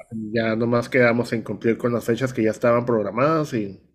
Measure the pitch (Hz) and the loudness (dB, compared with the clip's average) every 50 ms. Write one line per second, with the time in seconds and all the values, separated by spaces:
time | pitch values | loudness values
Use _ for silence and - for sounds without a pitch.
0 | - - 113 110 110 107 107 117 113 110 110 110 120 117 120 120 117 - - 131 | -16 -12 -10 -10 -8 -4 -2 -2 0 0 0 0 0 0 0 0 0 0 2 4
1 | 123 120 117 120 117 - - 113 104 - 107 92 - 117 113 - - 123 120 113 | 4 4 4 2 0 -2 -4 -6 -4 -6 -6 -2 0 0 0 0 0 -2 -2 -2
2 | 107 - 117 110 131 131 127 - 110 110 107 - - 120 117 120 120 123 120 110 | -2 -2 -2 0 -2 -2 -2 0 0 0 0 2 2 2 2 2 2 0 0 0
3 | 104 98 98 113 131 151 160 160 151 143 - 113 104 98 92 92 _ _ _ | 0 -2 -2 0 2 2 2 0 -2 -2 -4 -4 -4 -6 -8 -14 _ _ _